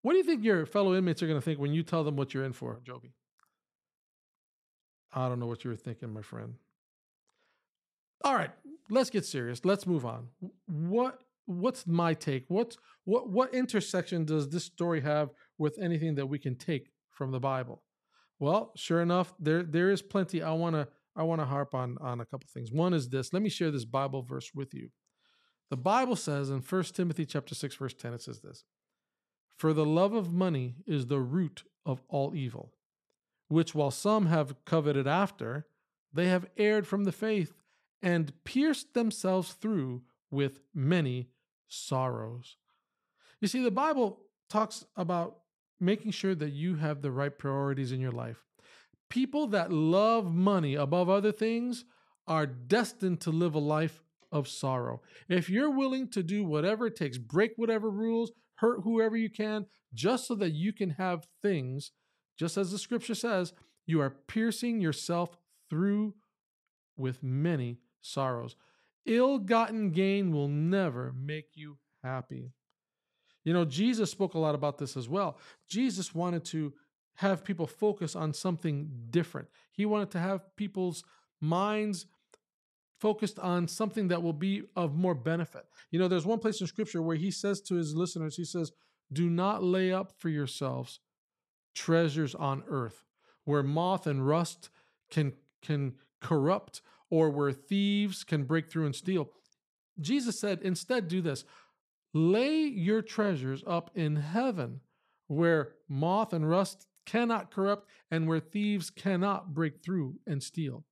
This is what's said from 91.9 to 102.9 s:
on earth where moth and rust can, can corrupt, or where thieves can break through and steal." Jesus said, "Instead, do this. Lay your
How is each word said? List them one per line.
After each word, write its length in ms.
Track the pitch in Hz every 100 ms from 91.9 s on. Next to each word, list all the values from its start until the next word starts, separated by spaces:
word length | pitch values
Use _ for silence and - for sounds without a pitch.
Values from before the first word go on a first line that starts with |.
| 165 165 147 143
on 280 | - 143 135 -
earth 380 | 139 113 - _ _ _ _
where 180 | - 147
moth 440 | 139 151 180 190 160
and 200 | 135 131
rust 420 | 160 165 - - _ _ _ _
can, 220 | 160 139 131 _ _
can 320 | - 147 139 127 _ _
corrupt, 640 | - 160 143 196 - - _ _ -
or 220 | 160 156
where 220 | 143 143
thieves 720 | 135 - 196 202 202 208 185
can 220 | - 156
break 260 | 131 160 160
through 140 | 165
and 100 | 151
steal." 380 | 131 - 185 143 _ _ _ _ _ _ -
Jesus 400 | 151 277 240 -
said, 220 | 208 185
"Instead, 480 | 190 175 - 247 175
do 140 | 185
this. 220 | 165 131 - - _ _ _ _ _
Lay 480 | 156 165 208 269 311
your 360 | 302 214 170